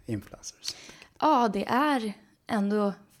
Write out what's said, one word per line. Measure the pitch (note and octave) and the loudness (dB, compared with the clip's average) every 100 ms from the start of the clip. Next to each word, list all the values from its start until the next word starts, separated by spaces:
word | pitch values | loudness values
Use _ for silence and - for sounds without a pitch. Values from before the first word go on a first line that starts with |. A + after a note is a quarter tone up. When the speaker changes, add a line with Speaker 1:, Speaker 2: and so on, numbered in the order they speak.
| - | -8
Speaker 1:
influencers? | G#2 - - - - - - - - - - | -8 -8 -18 -18 -14 -12 -12 -14 -20 -18 0
Speaker 2:
Ja, | D4+ C4+ A#3 | 2 4 2
det | G3 - | 0 0
är | B3 D4+ C4+ G#3+ - - _ - | 0 2 0 -2 -10 -18 _ -4
ändå | G#3 G3+ G#3 G3+ F#3+ - _ | -2 0 0 0 -2 -14 _